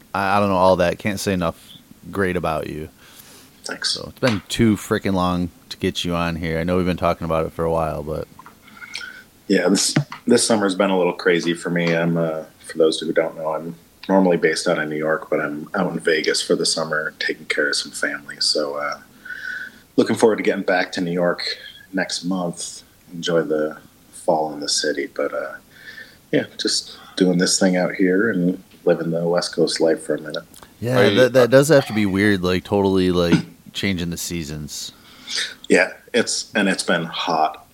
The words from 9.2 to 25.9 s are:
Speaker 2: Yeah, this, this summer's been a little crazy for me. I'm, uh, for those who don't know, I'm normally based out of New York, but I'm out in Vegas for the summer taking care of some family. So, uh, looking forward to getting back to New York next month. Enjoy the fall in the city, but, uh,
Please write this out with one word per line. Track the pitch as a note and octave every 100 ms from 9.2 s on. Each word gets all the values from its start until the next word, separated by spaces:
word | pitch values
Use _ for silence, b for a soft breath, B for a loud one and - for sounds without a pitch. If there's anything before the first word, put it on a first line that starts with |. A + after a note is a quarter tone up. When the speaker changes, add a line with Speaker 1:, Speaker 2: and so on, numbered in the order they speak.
| B - -
Speaker 2:
Yeah, | F#2+ F2+
this, | - - - C#3+ - -
this | A#2+ -
summer's | A2 G2+ F#2
been | G2+
a | F#2+
little | F2 F2+
crazy | F#2+ F2 E2 E2+
for | F2+
me. | F2 E2+ E2
I'm, | E2+ E2
uh, | E2 D#2 D#2 - -
for | D#2+
those | D#2+ D#2
who | D#2+
don't | E2 D#2+ E2
know, | D#2 D#2
I'm | E2 E2+ - _ -
normally | F#2+ F#2+ E2+
based | D#2+ D#2 -
out | D#2+
of | D2+
New | D2+
York, | D#2 D#2 -
but | D#2
I'm | D2+ D2+ D#2 G2+
out | F2+
in | E2+
Vegas | F2 D#2 D#2 -
for | - E2+
the | D#3
summer | - D#2+ D#2 D#2 -
taking | - - -
care | - -
of | -
some | -
family. | - D2+ D2+ - -
So, | - D#2 D2 C#2+
uh, | - - - - B B B B B B B -
looking | B2 A2+
forward | A#2 G2+
to |
getting | G2 F#2 F#2+
back | F2+ F2+
to | -
New | F2
York | F2 F2 F2 - - B B B
next | F#2 F2+ - F2
month. | F#2+ F2 E2 - - - _ -
Enjoy | F2 E2+ E2+
the | D2+ D#2 D#2 D#2 - _ _
fall | - - D#2+ D2+
in | D2
the | C#2+
city, | - D#2 C#2+ C#2+
but, | - C#2+
uh, | - C#2 - - B B